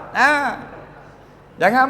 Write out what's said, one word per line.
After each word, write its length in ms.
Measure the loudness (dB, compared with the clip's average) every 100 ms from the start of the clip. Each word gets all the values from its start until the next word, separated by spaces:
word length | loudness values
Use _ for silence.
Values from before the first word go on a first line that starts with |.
| -6 0
Ah. 540 | 2 2 -2 -8 -14 -18 -20 -20 -20 -20 -20 -20 -16 0
Jangan 240 | 2 2